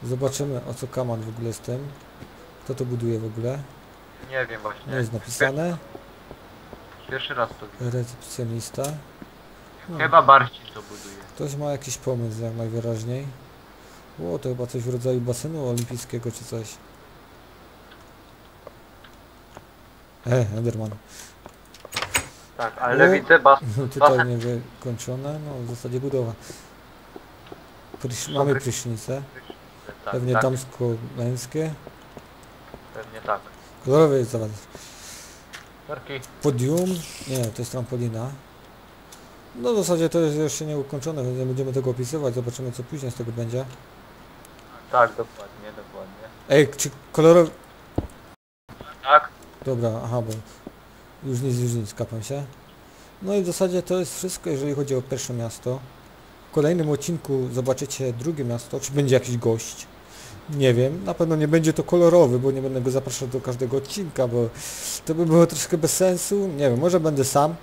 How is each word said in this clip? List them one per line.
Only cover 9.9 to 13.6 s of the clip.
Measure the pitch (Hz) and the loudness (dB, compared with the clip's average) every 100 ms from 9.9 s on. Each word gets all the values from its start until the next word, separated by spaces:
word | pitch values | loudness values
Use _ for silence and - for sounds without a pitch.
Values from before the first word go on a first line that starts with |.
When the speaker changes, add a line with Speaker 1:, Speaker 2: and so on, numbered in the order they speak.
| 165 | -2
Speaker 2:
Chyba | 156 165 | 6 6
Barcin | 139 135 123 - - | 10 8 8 -4 -18
to | 110 | -18
buduje. | 104 104 101 98 - | -16 -16 -16 -18 -18
Speaker 1:
Ktoś | - 143 139 | -10 -8 -6
ma | 147 | -4
jakiś | 139 131 120 | -4 -6 -6
pomysł, | - 127 117 110 | -2 -2 -2 -4
jak | 117 113 | -6 -4
najwyraźniej. | 113 113 117 113 113 127 139 131 - - | -4 -2 -2 -4 -4 -6 -6 -12 -20 -20